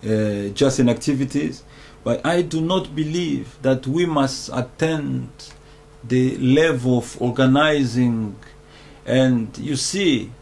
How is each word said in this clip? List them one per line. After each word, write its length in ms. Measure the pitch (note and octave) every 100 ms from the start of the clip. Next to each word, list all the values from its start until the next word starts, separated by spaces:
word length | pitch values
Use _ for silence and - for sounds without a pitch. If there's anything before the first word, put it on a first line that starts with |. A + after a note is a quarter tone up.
uh, 440 | A2 G#2+ G#2+ G2+ G2+
just 260 | G2+ C#3 C3
in 80 | A#2+
activities. 720 | A#2+ - C#3 C3 C3+ D#3 - - - - -
But 200 | - A#2 D3+
I 160 | F3
do 180 | E3+ D#3+
not 340 | E3 F#3 -
believe 640 | D3+ D#3 E3+ E3+ C#3 - -
that 240 | C3 C3 B2+
we 180 | D3+ F3
must 440 | D3+ C3+ - -
attend 800 | B2+ A#2+ - D#3+ D#3 C#3+ B2+ B2 - - - - - - - A#2
the 300 | B2+ B2+ -
level 600 | C3 C#3 E3 D3 B2 B2
of 220 | A#2+ -
organizing. 1120 | B2 A#2 C3 C3+ D#3 D3+ C3 A#2 B2 A2+ G#2+ G2 - - - - - - -
And 500 | B2 C3 B2 A2 -
you 200 | C#3+ C3+
see 540 | - F#3+ F#3+ C3 G#2 A#2+